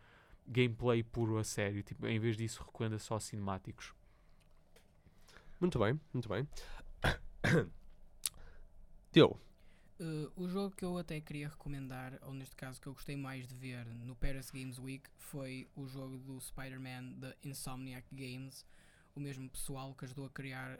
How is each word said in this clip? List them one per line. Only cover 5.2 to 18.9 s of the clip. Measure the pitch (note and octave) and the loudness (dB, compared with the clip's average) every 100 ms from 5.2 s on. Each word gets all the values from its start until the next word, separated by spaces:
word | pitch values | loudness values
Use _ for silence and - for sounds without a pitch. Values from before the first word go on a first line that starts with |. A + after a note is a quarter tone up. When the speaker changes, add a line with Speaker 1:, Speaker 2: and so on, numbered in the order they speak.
| - - - - | -20 -18 -14 2
Speaker 2:
Muito | F3 B2+ | 4 6
bem, | G#2 D3+ - | 6 4 0
muito | B2+ A2 | -2 2
bem. | G2 D3 - - - - - | 2 0 -4 -8 -8 -10 2
<coughs> | - - - - - D#3 F#2 - - - - - - - - - - - - - - | 2 2 -2 2 6 6 4 -2 -14 -16 -18 -4 -4 -2 -12 -12 -14 -16 -16 -16 8
Diogo. | E3 B2+ - - - - - - - | 12 12 10 -10 -20 -20 -20 -16 -8
Speaker 3:
Eh, | E3 D#3 D3+ - | -4 -2 -2 -2
o | F3+ | -2
jogo | F#3+ G3+ G3 | 0 0 -2
que | |
eu | F3+ F3 | -2 -2
até | E3+ D3+ | -2 -4
queria | D3+ D3 D3 | -4 -6 -6
recomendar, | - D3 C#3 C3+ B2+ B2+ C3+ | -6 -6 -6 -6 -8 -8 -10
ou | C#3+ | -10
neste | C3+ C3 - | -10 -10 -10
caso | C3 B2+ | -10 -10
que | C#3 | -10
eu | |
gostei | C3 - C#3 | -8 -6 -4
mais | C3+ C3 B2 | -4 -6 -8
de | B2+ | -8
ver | C3 B2 A#2+ | -8 -6 -8
no | A#2 A#2+ | -8 -8
Paris | B2 D3 C3+ C3 | 2 4 4 -4
Games | C3+ C3 B2+ | -6 -6 -6
Week, | C3 C3+ - - | -8 -8 -12 -18
foi | - C#3+ C3 C3 B2+ | -10 -6 -6 -6 -8
o | D3 C3 | -10 -8
jogo | C3+ C3 C3 | -8 -8 -8
do | C3+ C3 | -10 -10
Spider-Man | - - C3+ C3 C3 B2+ B2+ | -8 -8 -8 -8 -8 -8 -8
da | B2+ C3 - D3 | -8 -10 -10 -10
Insomniac | C3+ C#3 B2+ C3 B2+ - | -6 -6 -4 -6 -8 -10
Games, | C3+ B2+ B2+ C3 - - - - | -8 -6 -6 -8 -12 -18 -20 -20